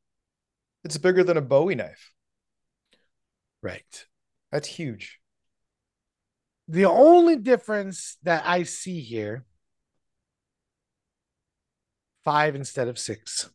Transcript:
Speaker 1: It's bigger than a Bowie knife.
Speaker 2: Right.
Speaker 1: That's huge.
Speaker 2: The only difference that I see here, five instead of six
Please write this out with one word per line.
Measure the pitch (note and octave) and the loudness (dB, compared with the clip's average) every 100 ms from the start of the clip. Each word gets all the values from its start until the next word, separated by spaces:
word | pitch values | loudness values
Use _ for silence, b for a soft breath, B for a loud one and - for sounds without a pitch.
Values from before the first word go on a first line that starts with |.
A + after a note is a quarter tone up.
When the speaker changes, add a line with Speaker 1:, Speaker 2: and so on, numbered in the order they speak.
| _ _ _ _ _ _ _ _ | _ _ _ _ _ _ _ _
Speaker 1:
It's | E3 D3+ | -12 -2
bigger | F#3 F3+ | 2 4
than | F3+ D#3 | 2 0
a | |
Bowie | C3 C#3 F3+ | 2 2 2
knife. | C3 E2 - - _ _ _ _ _ _ _ _ _ _ _ _ _ _ _ | -2 -8 -16 -20 _ _ _ _ _ _ _ _ _ _ _ _ _ _ _
Speaker 2:
Right. | G2 F#2 - - - _ _ _ _ | -14 -14 -18 -20 -20 _ _ _ _
Speaker 1:
That's | D3 - | -10 -8
huge. | - D3 G#2 - - _ _ _ _ _ _ _ _ _ _ _ _ _ _ - | -10 -12 -12 -18 -20 _ _ _ _ _ _ _ _ _ _ _ _ _ _ -6
Speaker 2:
The | E3 F#3+ | 2 4
only | - D4+ F4 E4+ D4 | 8 8 8 6 2
difference | A3 A#3+ - G#3 G3 F3+ - - | 0 0 0 -6 -6 -12 -16 -8
that | E3+ D#3+ D#3+ | -4 -2 0
I | F3+ | -2
see | E3 - F#3 F3 | -4 -10 -10 -12
here, | A2+ A2+ G#2 A#2+ - _ _ _ _ _ _ _ _ _ _ _ _ _ _ _ _ _ _ _ _ _ _ _ _ _ _ _ | -10 -8 -8 -10 -14 _ _ _ _ _ _ _ _ _ _ _ _ _ _ _ _ _ _ _ _ _ _ _ _ _ _ _
five | D#3 D3 D3+ | -2 0 0
instead | C#3 C3+ C#3 B2 | -4 -10 -6 -6
of | A#2+ | -8
six | - G2+ - - - | -10 -12 -12 -12 -12